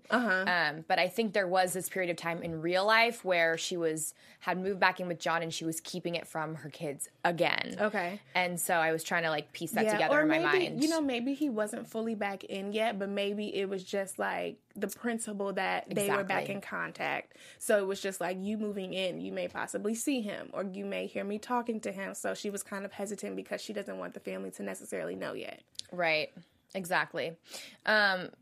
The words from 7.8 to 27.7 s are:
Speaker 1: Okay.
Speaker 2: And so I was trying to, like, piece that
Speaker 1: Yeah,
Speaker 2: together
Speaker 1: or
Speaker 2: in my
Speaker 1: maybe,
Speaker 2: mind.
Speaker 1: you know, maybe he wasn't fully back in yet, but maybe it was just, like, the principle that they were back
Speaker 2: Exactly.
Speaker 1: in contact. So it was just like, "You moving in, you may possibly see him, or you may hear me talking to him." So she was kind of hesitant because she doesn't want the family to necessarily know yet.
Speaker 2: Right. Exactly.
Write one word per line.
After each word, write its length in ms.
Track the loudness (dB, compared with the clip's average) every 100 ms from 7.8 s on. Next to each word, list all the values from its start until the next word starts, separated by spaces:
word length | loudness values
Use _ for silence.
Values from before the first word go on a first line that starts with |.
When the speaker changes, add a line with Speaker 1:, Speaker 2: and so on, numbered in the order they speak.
Speaker 1:
Okay. 380 | 0 0 -2 -6 -2 0
Speaker 2:
And 240 | 0 0
so 160 | 2 4
I 160 | 4
was 120 | 2
trying 200 | 2 2
to, 80 | 2
like, 200 | 0 -2
piece 200 | -8 -2
that 140 | 2 2
Speaker 1:
Yeah, 80 |
Speaker 2:
together 260 | 4 6 6
Speaker 1:
or 20 |
Speaker 2:
in 60 | 6
my 100 | 6
Speaker 1:
maybe, 320 | 4 4 2
Speaker 2:
mind. 140 | 2
Speaker 1:
you 60 | 2
know, 120 | 4
maybe 320 | 2 0 0
he 160 | 0 0
wasn't 400 | 0 -2 -4 -6
fully 240 | -4 -2
back 300 | -2 -2 -4
in 300 | -6 -6 -2
yet, 260 | 2 2 2
but 100 | -2
maybe 440 | 0 0 0 -2 -2
it 120 | -2
was 160 | -4
just, 360 | -2 -4 -4 -2
like, 380 | -2 0 -4 -6 _ -8
the 120 | -6
principle 640 | -4 -4 -2 -4 -4 -2
that 360 | 0 0 0 0
they 200 | 0 2
were 140 | 2
back 200 | 2 0
Speaker 2:
Exactly. 120 | 0 -6
Speaker 1:
in 60 |
contact. 720 | -6 -6 -6 -4 -2 -2 -6 -18 -20 -10
So 220 | 2 2
it 60 | 4
was 120 | -2
just 220 | -4 -4
like, 160 | -4 -2
"You 180 | -4 -2
moving 360 | -2 -4 -4
in, 260 | -2 -2 -2
you 140 | -6
may 160 | -4 -4
possibly 440 | -4 -4 -2 -2
see 280 | -2 0 0
him, 300 | -2 -6 -6
or 100 | -6
you 220 | -4 -6 -6
may 200 | -4 -4
hear 200 | -4 -4
me 120 | -6
talking 440 | -2 -2 0 -4
to 100 | -4
him." 220 | -6 -8
So 200 | -4 -4
she 160 | -4 -4
was 140 | -6
kind 220 | -8 -8 -8
of 80 |
hesitant 420 | -8 -8 -6 -8 -8
because 240 | -6 -8
she 140 | -6
doesn't 240 | -8 -8 -8
want 160 | -10
the 80 | -10
family 300 | -10 -8 -8
to 120 | -8
necessarily 520 | -8 -8 -8 -6 -6 -6
know 180 | -6
yet. 280 | -8 -10 -14 _ -14 -10
Speaker 2:
Right. 400 | -2 2 2 0 -8 -20 _ _
Exactly. 600 | -8 0 0 2 -4 -6 -6 -14 -14 -14